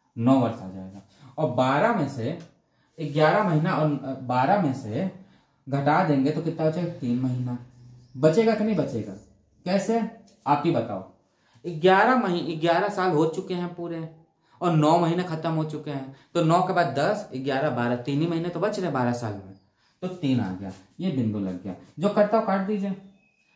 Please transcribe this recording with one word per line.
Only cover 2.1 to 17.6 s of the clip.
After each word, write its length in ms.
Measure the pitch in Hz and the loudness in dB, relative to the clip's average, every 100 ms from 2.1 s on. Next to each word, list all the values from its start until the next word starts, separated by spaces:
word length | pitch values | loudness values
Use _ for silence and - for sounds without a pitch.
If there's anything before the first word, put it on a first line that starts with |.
| 117 117 175 - _ _ _ _ - | -4 -6 -6 -12 _ _ _ _ -10
ग्यारह 440 | 147 147 156 202 | -4 4 4 6
महीना 320 | 190 151 147 139 | 2 2 2 2
और, 280 | 156 139 | 0 0
अ, 160 | 135 123 | -4 -8
बारह 420 | 123 123 139 202 | -2 0 4 4
में 120 | 151 | 2
से 380 | 120 107 123 190 - - _ _ _ - | -2 -4 -4 -4 -6 -20 _ _ _ -6
घटा 340 | 143 143 156 | 0 2 2
देंगे, 280 | 156 135 135 | 4 2 2
तो 100 | 156 | 0
कितना 280 | 156 160 156 | -4 0 0
बचेगा? 240 | 170 131 | 0 -4
तीन 260 | - 123 123 | -4 -4 -2
महीना। 460 | 127 127 123 120 - - - - - 127 | -2 -2 -4 -6 -10 -20 -20 -20 -20 0
बचेगा 380 | 156 165 220 208 | 2 4 2 2
कि 80 | |
नहीं 120 | 214 180 | 0 0
बचेगा? 380 | 131 113 95 95 - _ _ _ 180 | -2 -6 -8 -12 -20 _ _ _ -4
कैसे? 460 | 196 202 226 214 - - _ - | -2 0 -2 -2 -8 -20 _ -2
आप 160 | - 165 | 0 2
ही 60 | |
बताओ। 420 | 127 113 95 95 _ _ _ _ _ 175 | 0 -2 -8 -12 _ _ _ _ _ -10
ग्यारह 480 | 156 180 190 226 254 | 2 4 6 6 4
मही-, 440 | 196 175 143 160 | 2 -2 -4 -2
ग्यारह 300 | 170 170 202 | 2 2 0
साल 220 | 190 180 | 0 0
हो 140 | 151 160 | 2 2
चुके 260 | 190 185 | -2 -6
हैं 220 | 180 175 175 | -6 -6 -8
पूरे, 400 | 170 165 160 - _ _ _ _ | -10 -8 -10 -14 _ _ _ _
और 100 | 175 | 0
नौ 280 | 156 151 175 | 4 6 4
महीने 240 | 165 175 | 4 0
खत्म 280 | 175 156 165 | -2 -4 -2
हो 140 | 160 156 | -2 -2
चुके 260 | 147 147 | -6 -8
हैं, 240 | 135 131 - _ | -10 -10 -16 _
तो 100 | 175 | 0
नौ 180 | 160 175 | 4 4
के 120 | 185 | 4
बाद 140 | 175 160 131 | 2 2 0
दस, 300 | 170 208 - 131 | 0 -2 -6 -6
ग्यारह, 340 | 131 131 | -2 0